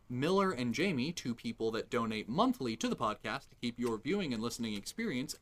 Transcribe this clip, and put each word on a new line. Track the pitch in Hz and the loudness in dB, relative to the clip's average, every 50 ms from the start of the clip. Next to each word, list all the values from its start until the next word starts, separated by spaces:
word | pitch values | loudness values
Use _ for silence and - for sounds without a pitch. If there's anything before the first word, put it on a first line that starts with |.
| - - | -6 -6
Miller | 123 123 139 160 190 196 196 190 | -2 0 2 4 4 4 4 4
and | 180 120 127 120 113 | 2 0 0 0 2
Jamie, | 127 160 202 175 123 123 156 175 | 2 2 2 2 0 0 -2 -2
two | - - 127 117 | -4 -4 -4 -4
people | - - 120 113 - 113 113 | -4 -4 -6 -2 0 0 0
that | 110 110 98 - | 0 0 0 0
donate | - 117 117 110 110 107 101 - | 2 2 2 2 0 -2 -2 0
monthly | 120 170 226 262 247 - - 113 113 | 2 4 4 4 2 2 0 -2 0
to | - - 254 | 0 0 -2
the | 226 | 0
podcast | - 127 107 107 - - 113 107 139 - - | 0 0 0 0 -2 -2 -4 -4 -4 -6 -10
to | - - | -10 -6
keep | - 120 117 - | -4 -4 -2 0
your | 120 120 110 104 | 0 0 0 -2
viewing | - 135 180 202 196 147 120 | -2 0 0 0 0 0 0
and | 107 110 | 0 -2
listening | 117 - - 117 113 104 | -2 -2 -2 -2 -2 -2
experience | 101 98 - - - 226 226 156 123 135 156 - - | -4 -6 -8 -6 -4 -4 -2 -2 -2 -2 -4 -6 -6